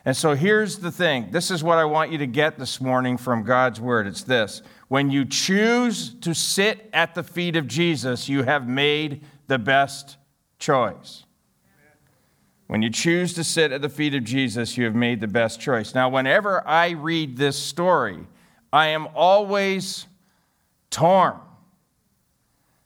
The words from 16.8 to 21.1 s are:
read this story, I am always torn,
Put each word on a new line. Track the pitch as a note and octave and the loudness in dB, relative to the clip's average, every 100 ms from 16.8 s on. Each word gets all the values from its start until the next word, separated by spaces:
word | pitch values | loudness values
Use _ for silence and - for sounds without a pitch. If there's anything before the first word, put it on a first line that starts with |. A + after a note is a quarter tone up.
| F3 | 2
read | E3 D#3 E3 D3 B2 | -2 -4 -4 -4 -2
this | C#3+ B2+ | -2 -2
story, | - - F3+ D#3+ A2 E2 F2 _ _ _ _ | -6 -2 2 2 0 -6 -16 _ _ _ _
I | C#3+ D#3 | 2 2
am | D#3 D3+ | 0 -4
always | C#3+ F3 G3+ G3 G3+ G3 F#3+ F#3+ - - _ _ _ _ _ _ _ _ | 2 4 6 4 0 0 -2 -6 -10 -14 _ _ _ _ _ _ _ _
torn, | - E3 | 0 4